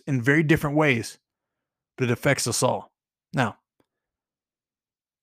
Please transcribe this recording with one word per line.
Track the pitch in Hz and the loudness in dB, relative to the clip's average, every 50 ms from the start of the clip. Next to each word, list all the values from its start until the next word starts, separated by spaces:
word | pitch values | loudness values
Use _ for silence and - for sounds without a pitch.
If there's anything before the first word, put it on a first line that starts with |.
| - | -6
in | - 139 127 | -4 -4 0
very | 113 135 143 156 | 2 2 2 2
different | 165 147 160 - - 147 143 | 4 2 2 0 0 -2 0
ways, | 151 156 147 127 113 101 - - - _ _ _ _ _ _ _ _ _ _ _ _ _ _ _ | 2 2 2 0 0 -4 -8 -14 -20 _ _ _ _ _ _ _ _ _ _ _ _ _ _ _
but | - 131 | -4 -2
it | 120 | -2
affects | 120 - - 143 135 - - | -2 0 0 0 0 0 -2
us | 120 110 - 131 | -4 -2 -2 0
all. | 123 117 98 - - _ _ _ _ _ _ _ _ - | -2 -2 -4 -8 -14 _ _ _ _ _ _ _ _ -4
Now, | 143 123 104 - - _ _ _ _ _ _ _ _ _ _ _ _ _ _ _ _ _ _ _ _ _ _ _ _ _ _ _ _ _ _ _ _ | -2 -2 -2 -4 -10 _ _ _ _ _ _ _ _ _ _ _ _ _ _ _ _ _ _ _ _ _ _ _ _ _ _ _ _ _ _ _ _